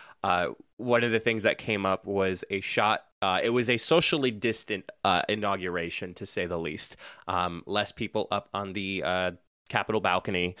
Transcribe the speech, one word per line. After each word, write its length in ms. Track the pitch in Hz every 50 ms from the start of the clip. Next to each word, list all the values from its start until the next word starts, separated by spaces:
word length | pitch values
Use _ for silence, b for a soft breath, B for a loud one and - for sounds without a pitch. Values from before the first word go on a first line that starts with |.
| B B B _ -
uh, 260 | 98 90 87 87 67 - - - _ _
one 260 | - 120 123 120 117 117
of 80 | 120
the 80 | 113 113
things 240 | 113 120 113 107 98
that 140 | 110 -
came 280 | - - 117 110 101 98
up 200 | 95 95 - -
was 380 | 98 101 98 95 95 92 87 - -
a 100 | 101 98
shot. 440 | - - - 120 107 107 107 - - _ _ _
Uh, 180 | 101 95 92 110 -
it 60 | 117
was 200 | 117 123 120 110
a 80 | 120
socially 540 | 113 - - 160 170 165 - 165 151 135 127
distant, 580 | 110 104 117 117 110 - - - 107 92 - - - _ -
uh, 200 | 98 90 87 -
inauguration, 840 | - 107 107 104 101 98 95 90 90 87 87 85 85 - - 101 90 87
to 120 | - 101
say 200 | - - 101 90
the 120 | 85 87 85
least. 360 | 82 80 78 - - - - B B B B B B
Um, 360 | - 95 90 90 87 87 85 -
less 260 | - 98 104 104 -
people 360 | - - 117 101 - 107 101 -
up 180 | 101 101 - _ -
on 200 | 101 101 95 92
the, 300 | 104 95 95 98 92 73
uh, 280 | 82 90 92 92 90 87 - _ _ _ _ _ -
Capitol 320 | - 110 95 - 110 107
balcony. 560 | 92 95 90 92 - 107 98 90 90 87 92 B